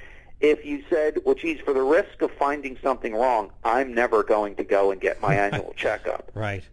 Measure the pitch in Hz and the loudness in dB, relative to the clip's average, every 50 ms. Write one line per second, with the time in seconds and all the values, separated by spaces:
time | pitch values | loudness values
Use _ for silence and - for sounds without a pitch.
0 | - - - - - - - - - 151 151 151 151 147 147 139 139 - 170 156 | -18 -18 -20 -20 -20 -20 -8 0 2 2 2 2 0 -6 -8 -6 -4 -2 -2 0
1 | 156 151 151 - - - 135 139 - 165 156 131 - 147 139 131 135 135 156 185 | 0 0 0 0 2 2 2 2 0 -6 -6 -4 -2 -2 0 2 2 4 4 4
2 | 202 - - - 160 143 - - 147 139 147 147 135 135 127 - - 139 127 120 | 2 0 -4 -4 -4 -4 -2 0 0 0 0 -2 -6 -8 -10 -6 -2 -2 -2 -2
3 | - 120 107 107 127 131 123 110 101 - - - - 117 113 127 139 131 120 117 | -4 -4 -2 0 2 2 2 2 0 -2 -6 -6 -2 0 2 2 0 0 0 0
4 | 120 120 113 107 101 - 110 107 104 101 98 98 - - 104 98 98 98 95 95 | 2 4 4 4 4 4 4 2 2 0 -2 -6 -4 0 2 4 4 2 2 0
5 | - 90 - - - 101 98 101 101 101 101 - - - - - - 123 107 101 | 0 -2 -2 0 0 0 2 2 2 0 0 -4 -6 -8 -8 -6 -4 -4 -4 -4
6 | - - - - - - - 101 107 104 98 95 - - | -4 -6 -6 -6 -8 -12 -8 -6 -6 -6 -6 -8 -10 -10